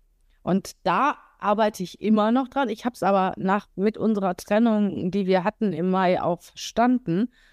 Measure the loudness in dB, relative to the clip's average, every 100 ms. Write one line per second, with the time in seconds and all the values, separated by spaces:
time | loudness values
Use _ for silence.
0 | _ _ _ _ -2 -2 -2 -8 -2 0
1 | 0 -2 -10 _ -2 0 0 -2 -10 -4
2 | 0 2 4 2 0 -2 -2 -4 -6 -2
3 | 2 2 0 -2 -2 -2 -4 -4 -2 0
4 | -2 0 -2 -4 -2 2 4 2 0 -2
5 | -4 -2 2 2 0 -2 -2 0 0 2
6 | 2 2 0 -4 -8 -16 -6 0 2 2
7 | 0 -2 -2 _ _